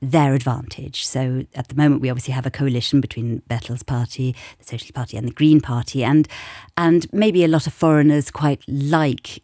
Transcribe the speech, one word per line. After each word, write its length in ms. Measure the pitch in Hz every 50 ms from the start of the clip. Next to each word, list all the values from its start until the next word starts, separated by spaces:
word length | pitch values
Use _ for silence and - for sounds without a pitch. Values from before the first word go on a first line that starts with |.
their 320 | 135 131 151 160 143 139 135
advantage. 720 | 131 123 131 117 - 127 - - - 139 135 - - -
So 400 | - - 127 131 127 127 131 - - _
at 140 | 131 123 -
the 60 | 127
moment, 260 | 143 151 147 139 -
we 80 | 131 127
obviously 240 | 123 127 - - 127
have 120 | 131 127
a 60 | 131
coalition 480 | - - 139 135 120 120 - - - 139
between 420 | 127 - - 117 113 117 113 - - -
Bettel's 340 | 117 113 - - 120 117 -
party, 520 | - 131 120 120 - - - 127 127 123 - - - - _
the 60 | -
Socialist 280 | - 120 113 - - -
Party, 220 | 135 117 - -
and 100 | 110 107 120
the 40 | -
Green 280 | - 151 156 156 151
Party. 420 | - - 120 120 120 - - 135 120
And, 240 | 120 147 156 151 - - - - - - - - - -
and 320 | 175 175 165 170 170 160 - -
maybe 320 | 196 214 214 175 180 170
a 20 | 160
lot 180 | 160 151 - 151
of 60 | -
foreigners 560 | - 170 160 156 151 143 151 147 147 131 -
quite 300 | - - 147 147 139 - - -
like 760 | 135 139 139 143 165 160 151 139 120 - _ - - -